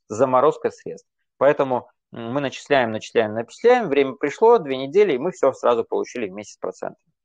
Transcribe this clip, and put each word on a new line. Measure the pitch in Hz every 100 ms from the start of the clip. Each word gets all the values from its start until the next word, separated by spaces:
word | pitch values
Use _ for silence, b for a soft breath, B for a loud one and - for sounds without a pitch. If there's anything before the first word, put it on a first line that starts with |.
| -
с |
заморозкой | 107 131 127 143 156 113
средств. | - - - _ _ _ _
Поэтому, | 135 151 135 123 - _ _
м, | - 117
мы | 135
начисляем, | 135 - - 139 117
начисляем, | 107 - 123 107
начисляем, | 110 117 - 233 247 196
время | 139 135
пришло, | - 147 - 226 240
две | 147 131
недели, | 135 170 208
и | 123
мы | 165
всё | - 135
сразу | 127 120 120
получили | 110 101 101 123 104
вместе | 98 107
с | -
процентами. | 95 - - - _ _